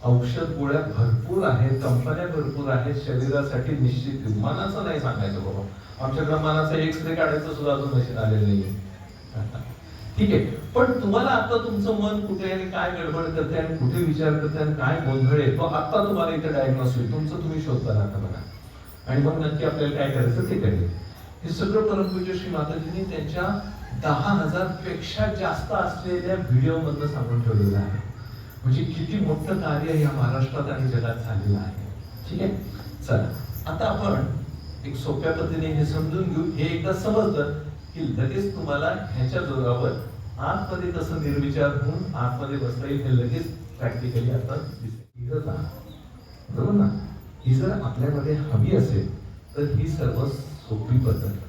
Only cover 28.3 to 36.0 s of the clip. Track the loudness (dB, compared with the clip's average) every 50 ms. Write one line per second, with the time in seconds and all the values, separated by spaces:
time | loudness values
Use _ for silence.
28.3 | -12 -14 -14 -14 -14 -4 2 2 2 4 2 0 -2 -4 -4 -2 0 0 2 2
29.3 | 0 0 0 -2 -2 0 0 0 0 0 0 2 2 4 4 4 4 2 2 2
30.3 | 2 2 0 0 0 -4 -4 -4 -2 -2 -2 0 0 0 0 0 -4 -4 -4 -2
31.3 | -2 0 2 2 0 0 0 -4 -6 -8 -8 -10 -10 -12 -12 -14 -14 -12 -10 -8
32.3 | -4 -2 -2 -2 -2 -2 -6 -8 -10 -12 -12 -12 -12 -12 -2 0 2 2 2 0
33.3 | -4 -6 -8 -8 -8 -8 -6 -6 -4 -2 0 0 0 0 2 2 2 2 0 0
34.3 | -2 -4 -4 -6 -10 -12 -12 -12 -12 -10 -10 -8 -8 -6 -4 -4 -4 0 0 0
35.3 | 0 0 0 -2 0 0 0 0 2 2 2 2 2 0